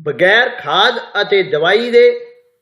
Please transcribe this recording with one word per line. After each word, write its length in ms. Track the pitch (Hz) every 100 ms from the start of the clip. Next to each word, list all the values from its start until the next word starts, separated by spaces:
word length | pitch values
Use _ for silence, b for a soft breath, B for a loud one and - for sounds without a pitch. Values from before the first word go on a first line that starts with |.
ਬਗੈਰ 600 | 151 127 180 220 254 -
ਖਾਦ 340 | 147 170 226 226 - 202
ਅਤੇ 220 | 202 196
ਦਵਾਈ 480 | 175 151 165 208 240
ਦੇ 360 | 240 240 240 - - _ _